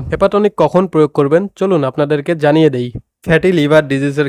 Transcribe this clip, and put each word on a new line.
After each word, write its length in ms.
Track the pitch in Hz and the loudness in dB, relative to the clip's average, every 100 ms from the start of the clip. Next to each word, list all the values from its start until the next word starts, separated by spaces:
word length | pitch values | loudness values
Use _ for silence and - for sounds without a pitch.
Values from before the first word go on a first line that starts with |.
| 127 | -2
হেপাটনিক 420 | 160 196 202 208 - | -2 0 0 0 0
কখন 200 | 151 180 185 | 0 2 0
প্রয়োগ 180 | 156 151 - | 0 0 0
করবেন 240 | 139 165 196 - | 0 0 -2 -4
চলুন 240 | 196 170 131 | -2 0 -2
আপনাদেরকে 420 | 151 143 151 143 170 | -2 -2 -2 -4 -2
জানিয়ে 260 | 147 156 156 127 | 2 4 2 0
দেই। 120 | 123 - - _ - | -6 -10 -18 _ -2
ফ্যাটি 240 | 160 185 | 0 2
লিভার 320 | 175 147 156 143 | 0 2 2 2
ডিজিজের 400 | 135 143 139 | -2 -2 -2